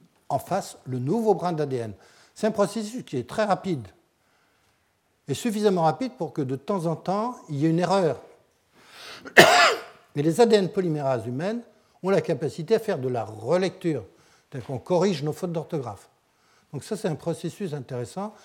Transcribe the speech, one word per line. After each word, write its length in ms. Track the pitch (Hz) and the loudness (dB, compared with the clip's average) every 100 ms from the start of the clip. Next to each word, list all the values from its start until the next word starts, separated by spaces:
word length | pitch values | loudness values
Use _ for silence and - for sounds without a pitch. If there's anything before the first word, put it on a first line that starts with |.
| _ _ - | _ _ -6
en 100 | 135 | -4
face 400 | - 190 - - - | -2 -4 -4 -12 -8
le 140 | 123 | -4
nouveau 340 | 131 220 220 | -2 0 2
brin 200 | 175 175 | 2 0
d'A 120 | 160 147 | -2 -2
D 120 | 127 | -4
N. 160 | 113 95 - - _ - | -6 -10 -20 -20 _ -4
C'est 100 | 220 | -2
un 60 | |
processus 500 | 202 196 226 208 247 | 2 0 0 -6 -8
qui 140 | - 131 | -6 -6
est 100 | 117 | -4
très 180 | - 202 | -2 0
rapide, 420 | 185 190 151 107 _ _ _ _ _ _ _ _ _ _ _ _ _ - | 0 -2 -6 -8 _ _ _ _ _ _ _ _ _ _ _ _ _ -8
et 60 | |
suffisamment 500 | 135 240 208 208 185 | -4 -4 2 2 4
rapide 280 | 160 156 262 - | 2 2 -4 -6
pour 160 | 165 | -6
que 100 | - | -4
de 120 | 151 139 | -4 -4
temps 300 | - 202 165 | -4 -2 -2
en 100 | 160 | -4
temps, 400 | - 202 240 247 - | -2 -2 -4 -8 -8
il 60 | 143 | 0
y 100 | 160 | 2
ait 40 | |
une 100 | 165 | 2
erreur. 420 | 165 196 165 120 - - _ _ _ _ - - - - - | 2 4 2 0 -10 -20 _ _ _ _ -20 -20 -18 -18 2
<coughs> 880 | - - - - - - - _ 147 | 8 8 8 6 2 -6 -20 _ 0
Mais 60 | |
les 180 | 151 165 | 2 4
A 40 | 233 | 6
D 100 | 208 | 6
N 140 | 180 | 4
polymérases 560 | 202 180 151 135 127 110 | 0 0 0 0 -2 -2
humaines 360 | 127 185 233 - _ _ _ | -4 -4 -6 -10 _ _ _
ont 60 | 185 | 2
la 120 | 190 | 2
capacité 540 | 165 151 156 - 156 220 | 2 -2 -4 -4 0 0
à 40 | |
faire 200 | 214 160 | 0 -2
de 80 | 127 | -2
la 160 | 123 | -2
relecture, 800 | 107 107 113 180 190 - 170 127 104 _ _ _ _ | -4 -6 0 2 2 -2 -4 -4 -6 _ _ _ _
c'est-à-dire 180 | 135 113 | -12 -8
qu'on 120 | 127 | -6
corrige 440 | - 180 196 156 | 0 2 2 0
nos 100 | 151 | -4
fautes 200 | 139 180 | -4 -4
d'orthographe. 560 | 165 147 160 117 98 - _ _ _ _ _ _ | -6 -6 -6 -6 -10 -16 _ _ _ _ _ _
Donc 100 | 131 | -12
ça, 140 | - 214 | -8 -4
c'est 100 | 196 | -4
un 80 | 147 | -4
processus 580 | 170 160 165 - 196 | -4 -4 -6 -6 -6
intéressant 600 | 147 120 123 120 - 208 - | -8 -8 -8 -8 -8 -10 -10